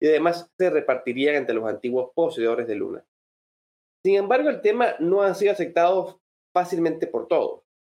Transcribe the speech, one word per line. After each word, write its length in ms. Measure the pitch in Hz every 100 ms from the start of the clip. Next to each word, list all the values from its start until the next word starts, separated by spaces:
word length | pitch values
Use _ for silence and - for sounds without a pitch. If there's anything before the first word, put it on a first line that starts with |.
y 60 | 156
además 420 | 151 170 170 - -
se 120 | 185
repartirían 640 | 151 139 127 127 123 143 147
entre 180 | 123
los 120 | 110 110
antiguos 440 | 104 123 127 127 -
poseedores 500 | 165 143 113 117 113
de 80 |
Luna. 320 | 104 98 - - _ _ _ _ _ _ _ _ _
Sin 120 | 190 196
embargo, 340 | 202 254 294
el 120 | 214
tema 340 | 208 233 214 -
no 240 | 170 196
ha 140 | 196 170
sido 160 | 208
aceptado 680 | 180 165 170 175 190 185 - _ _ _
fácilmente 540 | 180 175 170 165 160 -
por 220 | 117 -
todos. 340 | 156 - - _ _